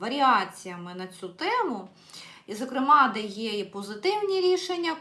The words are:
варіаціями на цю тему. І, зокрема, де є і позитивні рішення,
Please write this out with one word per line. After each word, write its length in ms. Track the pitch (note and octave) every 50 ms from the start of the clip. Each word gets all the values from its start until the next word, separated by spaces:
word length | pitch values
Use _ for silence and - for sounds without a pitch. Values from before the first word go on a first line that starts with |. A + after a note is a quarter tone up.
варіаціями 920 | G3 A#3 C4+ C#4+ C4+ C4 A#3+ G3+ F#3+ - - - - F#3 F3+ F3 F3 F3+ F3+
на 120 | F#3 F#3
цю 220 | F#3 - - F#3+ F3+
тему. 600 | F3 - D#4 G4 A#4 B4 G#4+ D#4+ A#3 G3 F#3 F#3+ - - - - - - - - - - -
І, 80 | - G#3+
зокрема, 560 | G#3 C4 C4 B3 C4+ C4 C#4+ D4+ D4 C4+ A#3+ G3+
де 60 | G#3+
є 380 | G#3+ G#3 G3 G#3+ A3+ A3 G3+ G#3
і 60 | G3
позитивні 760 | G3 - G3+ G3+ G3+ G#3+ G#3 - F#4+ G#4 G#4+ G#4 G4 F#4+ F#4+
рішення, 560 | F4+ F4+ F#4 F4+ - - F4+ E4+ E4+ E4 D#4+ D#4+